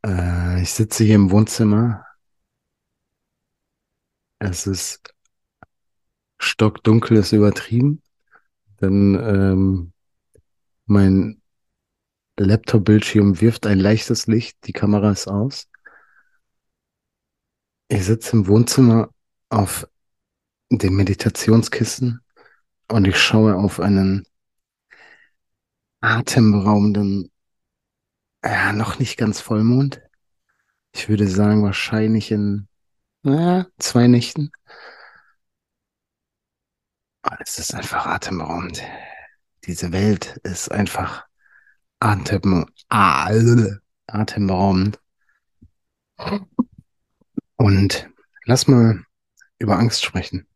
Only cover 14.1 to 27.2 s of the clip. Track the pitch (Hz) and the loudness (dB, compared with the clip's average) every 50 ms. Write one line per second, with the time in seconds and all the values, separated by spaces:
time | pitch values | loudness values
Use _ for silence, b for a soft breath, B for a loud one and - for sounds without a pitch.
14.1 | 120 - - - 110 113 117 - - _ _ - - - - 104 104 104 98 107 | -4 -4 -2 -2 -2 -2 -2 -6 -18 _ _ -14 -8 -4 -2 0 0 2 2 0
15.1 | 101 - - - 98 101 110 135 - - - _ _ b b b b b b b | 0 0 -4 -6 -4 -4 -4 -4 -6 -12 -20 _ _ b b b b b b b
16.1 | b b b b b b b _ _ _ _ _ _ _ _ _ _ _ _ _ | b b b b b b b _ _ _ _ _ _ _ _ _ _ _ _ _
17.1 | _ _ _ _ _ _ _ _ _ _ _ _ _ _ _ _ 107 101 92 95 | _ _ _ _ _ _ _ _ _ _ _ _ _ _ _ _ -4 -4 0 0
18.1 | 113 113 - - - 113 98 92 101 110 120 - - - 131 120 113 113 107 - | -2 -2 -2 0 0 0 2 4 4 4 4 2 4 4 6 6 6 4 2 -2
19.1 | _ _ _ _ _ _ _ _ 107 - 101 92 - - - _ _ _ _ _ | _ _ _ _ _ _ _ _ -2 -2 -2 -2 -6 -12 -14 _ _ _ _ _
20.1 | _ _ _ _ _ _ _ _ _ _ _ _ 131 101 - 95 92 98 98 92 | _ _ _ _ _ _ _ _ _ _ _ _ -2 0 0 0 0 0 0 0
21.1 | 95 - - 107 - - - - 110 113 113 - - 107 113 - - - 131 123 | -2 -2 -2 -4 -4 -2 0 4 4 4 2 0 -4 -4 -4 -6 -4 -4 -4 -6
22.1 | 117 120 _ _ b b b b b b b _ _ _ _ _ 117 113 95 95 | -6 -8 _ _ b b b b b b b _ _ _ _ _ 0 0 2 2
23.1 | 87 - - - - 110 107 107 98 90 101 98 - - - - 101 95 95 95 | 2 0 0 2 2 2 4 2 2 0 -2 -2 -2 -2 -2 0 2 2 2 0
24.1 | 95 101 98 _ _ _ _ _ _ _ _ _ _ _ _ b b b b b | -2 -4 -6 _ _ _ _ _ _ _ _ _ _ _ _ b b b b b
25.1 | b b b b b b _ _ _ _ _ _ _ _ _ _ _ _ - - | b b b b b b _ _ _ _ _ _ _ _ _ _ _ _ -6 -4
26.1 | 90 117 120 - - 131 113 107 101 101 95 104 107 104 101 107 101 104 101 98 | -4 -4 -4 -2 2 4 4 4 4 2 2 2 2 2 2 0 0 0 -2 -2
27.1 | 98 101 | -4 -6